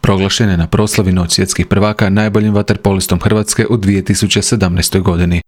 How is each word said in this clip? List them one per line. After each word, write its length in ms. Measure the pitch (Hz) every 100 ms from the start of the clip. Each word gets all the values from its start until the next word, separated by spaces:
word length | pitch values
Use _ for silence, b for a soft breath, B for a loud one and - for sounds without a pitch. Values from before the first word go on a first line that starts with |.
proglašen 500 | - 98 98 - 110
je 60 | 87
na 100 | 82
proslavi 460 | 101 107 - 95
Noć 200 | 90 85
svjetskih 340 | - 95 - 87
prvaka 440 | 104 104 107 104
najboljim 440 | 98 107 107 107
vaterpolistom 680 | 104 104 101 101 98 - 90
Hrvatske 460 | 117 107 104 - 110
u 100 | 120
dvije 280 | 98 98
tisuće 380 | 92 101 104 107
sedamnaestoj 580 | - 117 95 90 82 98
godini. 420 | 95 85 87 87